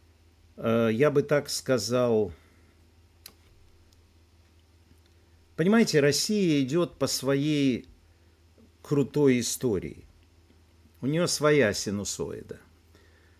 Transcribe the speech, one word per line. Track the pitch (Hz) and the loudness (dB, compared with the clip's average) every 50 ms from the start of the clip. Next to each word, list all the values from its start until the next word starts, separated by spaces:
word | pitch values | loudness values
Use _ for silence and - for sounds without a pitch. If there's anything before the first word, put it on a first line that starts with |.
| _ _ _ _ _ _ _ _ _ _ _ - | _ _ _ _ _ _ _ _ _ _ _ -6
э, | - 117 113 117 117 110 | -4 -2 0 2 2 0
я | 110 113 147 151 | 2 2 2 2
бы | 135 143 | 2 0
так | 143 - 151 143 143 - | 0 0 -2 -2 -2 -4
сказал, | - - - - 131 117 - 101 123 123 123 120 113 107 104 87 80 - _ _ _ _ _ _ _ _ _ _ _ _ _ _ _ _ _ - _ _ _ _ _ - _ _ _ _ _ _ _ _ _ _ _ _ _ _ _ _ _ _ _ _ _ _ _ _ _ _ _ _ _ _ _ _ _ _ _ _ _ _ _ | -10 -10 -4 -2 -2 -2 -2 -2 -2 0 0 2 2 0 0 -2 -6 -16 _ _ _ _ _ _ _ _ _ _ _ _ _ _ _ _ _ -20 _ _ _ _ _ -20 _ _ _ _ _ _ _ _ _ _ _ _ _ _ _ _ _ _ _ _ _ _ _ _ _ _ _ _ _ _ _ _ _ _ _ _ _ _ _
понимаете, | - 165 190 220 233 214 - 156 147 | -2 2 4 4 4 4 4 4 4
Россия | 135 147 139 - - - 214 208 190 165 151 143 | 4 4 2 2 -2 -2 0 0 2 2 2 2
идёт | 135 123 151 180 170 165 - - | 0 0 0 -2 -2 -2 -4 -6
по | 135 | -4
своей | 127 - - 127 135 139 139 147 151 151 143 139 135 117 - - - - _ _ _ _ _ _ _ _ _ _ _ _ _ - _ _ _ | -4 -4 -4 -2 -2 -2 0 0 0 0 0 2 0 0 -2 -6 -12 -20 _ _ _ _ _ _ _ _ _ _ _ _ _ -20 _ _ _
крутой | _ - 147 143 131 - - 147 147 135 127 123 | _ -2 -2 -2 -2 -2 0 2 4 4 4 2
истории. | 113 - - - - 120 101 87 80 67 - - - - _ _ _ _ _ _ _ _ _ _ _ _ _ _ _ _ _ - | 0 -4 -6 -4 -4 -2 -2 -4 -6 -8 -14 -16 -20 -20 _ _ _ _ _ _ _ _ _ _ _ _ _ _ _ _ _ -8
У | 123 | -6
неё | 135 151 170 175 | -4 -2 -2 -2
своя | - - - 147 151 151 143 120 104 | -2 -2 0 2 4 4 4 4 2
синусоида. | 95 - - 110 98 104 95 - - - 71 87 - - - - - - - - _ _ _ _ _ - _ _ _ _ _ _ _ _ | 0 -2 -6 -6 -6 -6 -6 -8 -8 -8 -8 -8 -8 -14 -14 -16 -18 -20 -20 -20 _ _ _ _ _ -20 _ _ _ _ _ _ _ _